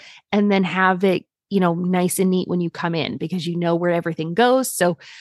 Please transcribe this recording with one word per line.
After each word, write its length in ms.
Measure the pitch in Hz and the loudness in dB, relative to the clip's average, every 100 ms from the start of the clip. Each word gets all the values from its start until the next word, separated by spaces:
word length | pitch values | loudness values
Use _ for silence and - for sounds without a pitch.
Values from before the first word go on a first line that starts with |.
| - - - | -20 -20 -4
and 200 | 202 208 | 0 2
then 100 | 196 | 2
have 380 | 185 175 190 185 | 2 2 2 2
it, 220 | 190 180 - _ - | 0 0 -4 _ -4
you 120 | 202 | 0
know, 140 | 180 | 0
nice 440 | 170 180 185 180 - | 0 0 0 0 0
and 120 | 190 | 0
neat 180 | 185 - | 0 0
when 120 | 175 | -2
you 80 | 170 | -4
come 240 | - 175 | -4 -4
in, 220 | 165 131 - | -2 -4 -4
because 300 | 165 185 160 | -6 -6 -6
you 100 | 170 | -2
know 180 | 170 | 0
where 160 | 170 175 | 0 0
everything 440 | 170 170 165 160 | 0 -2 -6 -4
goes. 360 | 170 247 262 254 | 0 2 2 0
So, 260 | - 180 170 - - | 0 0 0 -8 -20